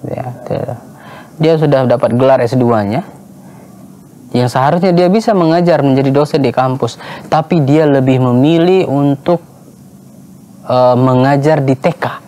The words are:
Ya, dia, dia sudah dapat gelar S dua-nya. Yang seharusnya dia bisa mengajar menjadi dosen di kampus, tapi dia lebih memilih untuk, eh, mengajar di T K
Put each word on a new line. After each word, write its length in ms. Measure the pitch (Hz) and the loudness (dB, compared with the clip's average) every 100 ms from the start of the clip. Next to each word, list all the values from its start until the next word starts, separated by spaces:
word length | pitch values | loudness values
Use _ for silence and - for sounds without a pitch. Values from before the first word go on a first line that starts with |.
| 131 | -10
Ya, 180 | - 123 123 - | -10 -10 -14 -10
dia, 160 | - - - - - - - - - | -8 -8 -12 -18 -20 -20 -20 -20 -4
dia 180 | 156 160 | 0 0
sudah 240 | 147 135 | 2 2
dapat 320 | 127 120 120 120 | 2 0 0 0
gelar 240 | 131 131 | 2 2
S 160 | 120 127 | 0 0
dua-nya. 480 | 120 113 101 123 - - - - - - - - - - - - - | 0 0 -2 -6 -8 -20 -20 -20 -20 -20 -20 -20 -20 -20 -20 -20 -6
Yang 160 | 123 123 135 | -4 -2 0
seharusnya 400 | 135 170 185 175 | 0 0 0 2
dia 160 | 180 | 2
bisa 240 | 214 220 202 | 2 0 0
mengajar 480 | 165 170 175 156 | 2 2 2 2
menjadi 240 | 139 135 139 | 2 0 2
dosen 320 | 139 147 156 | 0 0 0
di 80 | 127 | -2
kampus, 480 | 113 131 127 117 - - - - | 0 -2 -2 -6 -8 -18 -18 -4
tapi 320 | 156 156 175 | -4 0 0
dia 240 | 135 151 | 2 2
lebih 400 | 151 139 131 131 | 2 2 2 2
memilih 640 | 127 123 143 165 170 190 175 | 2 2 2 2 2 2 0
untuk, 560 | 139 143 139 - 170 - - - - - - - - - - - - | 0 0 -2 -2 -4 -4 -20 -20 -20 -20 -20 -20 -20 -20 -20 -20 -20
eh, 320 | - 127 123 123 | -4 2 2 4
mengajar 640 | 131 127 131 143 143 151 | 2 2 2 2 0 0
di 160 | 135 131 | 0 -2
T 160 | 175 | -2
K 320 | - - - | -4 -10 -10